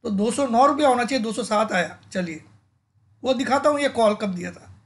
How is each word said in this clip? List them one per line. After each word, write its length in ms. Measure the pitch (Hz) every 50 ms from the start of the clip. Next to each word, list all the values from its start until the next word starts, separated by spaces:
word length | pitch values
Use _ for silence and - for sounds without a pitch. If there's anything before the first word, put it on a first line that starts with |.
| _
तो 60 | 233
दो 200 | 208 190 208 240
सौ 160 | 240 - 285 254
नौ 180 | 226 233 262
रुपया 220 | 285 294 277 302 277
होना 180 | 247 240 240
चाहिए, 180 | 214 269 262 208
दो 80 | 226 208
सौ 100 | - 233
सात 280 | - 220 208 220 214
आया। 260 | 214 185 170 156 - - - -
चलिए, 320 | - 190 180 170 160 156 - - _ _ _ _ _ _ _ _ _ _ _ _ _ _ -
वो 100 | 247 262
दिखाता 360 | 233 269 240 247 277 269 302
हूँ, 100 | 294 285
ये 100 | 285 269
कॉल 260 | - 233 226 208 208
कब 180 | 208 220 202 185
दिया 160 | 175 175 180
था। 140 | 175 - - - - - _